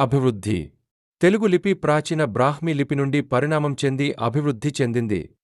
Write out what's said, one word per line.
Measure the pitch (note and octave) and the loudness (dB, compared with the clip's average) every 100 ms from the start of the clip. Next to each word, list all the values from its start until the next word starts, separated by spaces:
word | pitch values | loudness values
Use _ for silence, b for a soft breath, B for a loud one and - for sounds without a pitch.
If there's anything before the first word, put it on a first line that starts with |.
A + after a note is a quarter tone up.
| C3+ | 0
అభివృద్ధి. | C#3 B2+ G#2+ F#2+ F#2+ D2 - _ _ _ _ | 2 2 0 -2 -4 -4 -14 _ _ _ _
తెలుగు | F3 G#3 G#3+ | 2 4 2
లిపి | F3+ G3+ G3 | 2 0 0
ప్రాచీన | D3+ D3+ D3+ D#3+ D3 G#2+ | 0 0 0 -2 -2 2
బ్రాహ్మీ | C3 D3 E3 | 0 0 -2
లిపి | D3 C#3 C#3+ | -2 -2 0
నుండి | C#3 C#3+ - | 0 0 0
పరిణామం | B2 D3 D#3 D3 C#3 | 0 0 0 -2 -2
చెంది | C#3 C3 C#3+ - A#2 | -2 0 -2 -2 -2
అభివృద్ధి | B2+ D3 A2+ C#3+ C#3+ | 0 -2 -2 -4 -2
చెందింది. | B2 A#2+ A2+ F#2+ D2 - | 0 0 0 -2 -4 -14